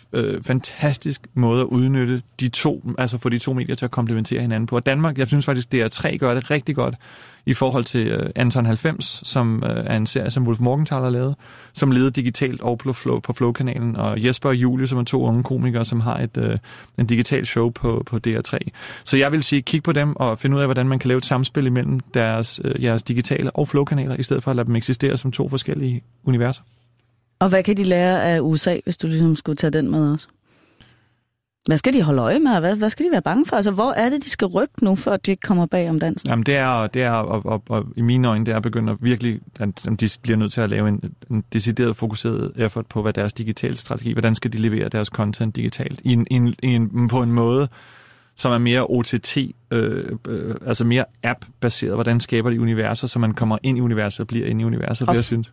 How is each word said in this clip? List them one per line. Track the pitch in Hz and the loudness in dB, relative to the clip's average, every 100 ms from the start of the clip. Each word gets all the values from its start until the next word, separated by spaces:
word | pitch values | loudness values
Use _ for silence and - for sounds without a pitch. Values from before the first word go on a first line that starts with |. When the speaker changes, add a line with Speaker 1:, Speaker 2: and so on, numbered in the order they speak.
| - | -6
Speaker 1:
øh, | 123 110 101 | -2 -2 -2
fantastisk | - 131 - - 147 135 156 139 - | -2 -2 -2 -2 -2 -2 -4 -6 -6
måde | - 120 117 | 0 2 2
at | 127 | 2
udnytte | 123 131 135 123 127 - - | 2 2 2 0 -2 -6 -4
de | 127 | -4
to, | - 156 135 - 120 | 0 -2 -2 -4 -4
altså | 127 117 | -4 -2
få | 127 | -2
de | 120 | -2
to | 127 | -2
medier | 127 120 123 | -4 -4 -4
til | 123 | -4
at | |
komplementere | - 117 113 107 113 | -2 0 0 -2 -2
hinanden | 120 113 117 | 0 0 0
på. | 123 | 0
Og | 127 | 0
Danmark, | 139 160 135 | 2 0 0
jeg | 127 | 0
synes | 147 139 | 2 2
faktisk, | 131 120 | -2 0
D | |
R | 131 113 | 0 0
tre | - - - | -2 -4 0
gør | 131 | 0
det | 120 123 | 0 0
rigtig | 151 - 139 | -2 -2 -2
godt | 123 123 - - - - - | -2 -4 -12 -20 -20 -8 -2
i | |
forhold | 113 135 131 | 0 2 0
til, | 117 123 110 | 0 0 0
øh, | 110 - - | 0 -2 0
Anton | 123 127 113 | 0 2 2
halvfems, | 110 160 156 - - - | 2 0 -4 -6 -10 -4
som, | 135 117 110 110 | 0 0 0 -2
øh, | 113 110 | -2 -2
er | 113 | -2
en | 110 | 0
serie, | 135 - | -2 -2
som | 127 120 | 0 0
Wolf | 110 | 2
Morgenthaler | 123 135 151 139 | 2 2 0 0
har | 127 | 0
lavet, | 123 131 143 - - - | 0 -2 -4 -10 -20 -16
som | - 139 | -2 2
leder | 127 131 | 4 4
digitalt | 131 123 120 135 123 | 2 -2 0 -2 -2
og | 117 120 | -2 -2
på | 135 | -4
Flow, | 123 131 123 | -4 -2 -2
på | - | -2
Flow-kanalen, | 120 120 120 127 117 117 113 | 0 0 0 -2 -2 -2 -2
og | 107 104 117 | -2 0 0
Jesper | 127 143 | 0 0
og | 127 | 2
Julie, | 123 127 131 | 2 2 0
som | 127 | -2
er | |
to | 120 131 127 | 0 0 2
unge | 117 | 2
komikere, | 123 127 123 120 117 | 0 0 0 0 0
som | 117 | 0
har | 113 117 | 0 -2
et, | 120 - | -4 -2
øh, | 113 110 - - - - | -2 -2 -6 -18 -10 -2
en | 117 | 2
digital | 117 120 135 117 | 2 2 0 0
show | - 117 | 0 0
på, | 117 123 113 - | 0 -2 -2 -2
på | 117 | -4
D | 117 | -2
R | 110 | -2
tre. | - - - - - - | -2 -6 -6 -12 -14 -14
Så | - 135 | 0 2
jeg | 139 | 4
vil | 156 | 2
sige, | 143 143 | 2 0
kig | 127 160 | 0 -2
på | 147 | 0
dem | 147 147 139 | 0 0 0
og | 127 110 | -2 0
find | 139 139 | 0 2
ud | |
af, | 139 | 2
hvordan | 127 127 | 2 0
man | 131 | 0
kan | 127 | 2
lave | 127 | 0
et | 127 | 0
samspil | 131 131 - 131 | 0 0 0 2
imellem | 123 135 135 | 2 0 -2
deres, | - 123 113 113 117 - | -2 0 0 0 -4 -6
øh, | - - | -4 -2
jeres | 123 113 | 0 0
digitale | - 120 120 139 135 | 0 -2 0 -2 -2
og | - 147 | -2 0
Flow-kanaler, | 143 143 143 135 127 | 2 2 0 -2 -2
i | |
stedet | 127 135 | -2 -2
for | 131 | 0
at | 123 | 0
lade | 120 | 0
dem | 117 | 0
eksistere | 110 127 139 135 | 0 0 0 0
som | 135 | -2
to | - 139 | -2 -2
forskellige | 135 - 151 135 120 - _ | -2 -4 -4 -2 -4 -8 _
universer. | - 123 120 131 - _ _ _ _ _ _ - | 0 2 0 -4 -12 _ _ _ _ _ _ -2
Speaker 2:
Og | 190 | 2
hvad | 190 | 4
kan | 185 202 | 2 2
de | |
lære | 190 180 180 185 | 2 4 4 2
af | 170 165 | 2 2
U | 147 156 | 2 2
S | - | 2
A, | 175 | -2
hvis | - 175 | -2 -4
du | 160 | 0
ligesom | 160 165 156 | 2 4 2
skulle | - 147 | -2 -2
tage | 160 | 0
den | 151 135 | 2 0
med | 156 151 | 2 2
også? | 151 - _ _ _ _ _ - _ _ _ _ _ _ _ - | 0 -4 _ _ _ _ _ -20 _ _ _ _ _ _ _ 0
Hvad | 160 | 2
skal | - | 4
de | 262 | 4
holde | 160 135 | 4 4
øje | 117 233 | 4 4
med, | 302 | 4
og | 208 | 4
hvad, | 165 208 | 2 2
hvad | 214 | 0
skal | - 349 | 0 0
de | |
være | 269 | 2
bange | 143 196 320 | 2 2 2
for? | 226 | 2
Altså, | 202 | 2
hvor | 190 240 | 2 0
er | 233 233 | 2 0
det, | 285 | 0
de | - | -2
skal | - 196 | -2 0
rykke | 180 269 - | 0 -2 0
nu, | 208 190 | 2 2
før | - 196 | 0 -2
de | - | 0
ikke | 190 | -2
kommer | - 185 170 | 0 2 2
bag | 180 170 | 0 0
om | 160 | 0
dansen? | 165 156 - | 0 -2 -2
Speaker 1:
Jamen, | 120 113 | 0 2
det | 139 | 2
er, | 131 123 107 | 2 0 0
det | 127 | 0
er, | 123 | 0
og, | 117 104 107 101 | 0 0 -2 -2
og, | 107 - | -4 -2
og | 110 101 - | -4 -4 0
i | |
mine | 117 127 127 | 2 4 4
øjne, | 110 110 | 2 0
det | |
er | 110 | 0
begyndt | 110 120 110 | -2 -2 -2
at | 104 | 0
virkelig, | 117 120 120 107 - - | 0 0 0 -4 -8 -6
at, | 101 92 - | -6 -4 -4
at | 110 | 0
de | 110 - | 0 0
bliver | - 110 | 0 2
nødt | 107 | 2
til | - | 0
at | 110 | 0
lave | 104 107 | 0 0
en, | 101 - - - | 0 -4 -10 -6
en | 113 - | -4 -2
decideret | 117 107 113 120 107 | -2 0 0 0 0
fokuseret | 113 107 117 110 107 - | -4 -4 -4 -2 -4 -2
effort | 110 117 113 | -2 -2 -6
på, | 113 | -4
hvad | 107 | -2
deres | 101 104 | -2 -4
digitale | - 110 107 - - | -4 -6 -4 -4 -6
strategi, | - 113 117 | -6 -6 -4
hvordan | 113 113 113 | 0 2 2
skal | 117 | 0
de | 107 | 0
levere | 110 107 104 | 0 0 -2
deres | 110 104 | -2 -4
content | - 104 104 113 110 | -2 -2 0 -4 -2
digitalt, | 113 - - 131 | -4 -4 -8 -4
i | - | 2
en, | 120 117 | 2 4
i | 127 | 2
en, | 120 - | 2 2
i | 127 120 | 0 2
en, | 110 117 120 | 2 0 0
på | 127 | 2
en | 117 | 2
måde, | 117 117 127 139 - - - - _ _ - | 2 4 2 0 -4 -20 -20 -20 _ _ -4
som | 131 | 0
er | 120 | 2
mere | 120 123 123 | 4 2 2
O | 123 | 0
T | 113 117 | 0 -2
T, | - - 131 - - | -2 -4 -4 -6 -4
øh, | 120 110 92 - 113 - | -2 0 -2 -6 -8 -8
øh, | 104 - - 123 | -8 -6 -6 -4
altså | - 117 | 0 2
mere | 120 127 _ | 2 0 _
app-baseret. | 117 120 - - 120 - 104 | -6 -6 -10 -6 -4 -2 -2
Hvordan | 101 117 117 | -2 0 0
skaber | - 117 113 | 0 0 0
de | 117 | 0
universer, | 117 110 110 113 120 | 0 0 0 -2 -4
så | 123 | 0
man | 113 | 0
kommer | 107 113 107 | 0 0 0
ind | 131 127 | 0 0
i | |
universet | 123 110 104 - | 0 0 -2 -4
og | 107 | -4
bliver | 120 107 | -4 -2
inde | 113 | -2
i | 113 | -2
universet, | 117 - 123 120 | -2 -2 -2 0
Speaker 2:
Og | |
Speaker 1:
det | 120 | 2
jeg | 117 | 0
synes. | 117 113 | -2 -4